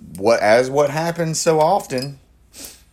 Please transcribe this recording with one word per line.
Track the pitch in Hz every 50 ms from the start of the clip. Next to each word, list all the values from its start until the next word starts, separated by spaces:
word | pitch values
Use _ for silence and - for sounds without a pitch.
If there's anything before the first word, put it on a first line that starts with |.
| - - 78 90
what, | 98 110 117 107
as | 98 104 110 123 131 131
what | 135 143 147 139
happens | 139 156 165 170 170 170 170 160 156 -
so | - 170 160 156
often, | 151 165 190 202 - - 135 127 131 143 139 - _ _ _ _ _ _ - - - - - _ _ _